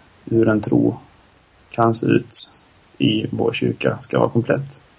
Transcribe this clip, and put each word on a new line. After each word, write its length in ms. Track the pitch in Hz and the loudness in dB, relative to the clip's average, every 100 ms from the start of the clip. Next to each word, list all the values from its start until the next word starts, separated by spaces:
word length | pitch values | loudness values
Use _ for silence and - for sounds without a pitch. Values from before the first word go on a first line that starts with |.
| _ _ | _ _
hur 240 | - 113 113 | -2 2 4
en 120 | 107 | 2
tro 380 | - - 117 - - _ _ _ _ _ _ | 2 2 2 -2 -14 _ _ _ _ _ _
kan 240 | - 113 | 0 2
se 120 | 113 127 | 2 2
ut 460 | 117 - - - - _ _ _ _ | 2 2 -4 -4 -10 _ _ _ _
i 280 | 131 107 110 | 0 0 -4
vår 220 | 113 - | -2 -2
kyrka 460 | - 127 120 - - | 0 -2 0 -2 -2
ska 180 | - 131 | -4 0
vara 120 | 120 | 0
komplett. 520 | 120 117 139 139 - - | 0 0 -2 -2 -8 -10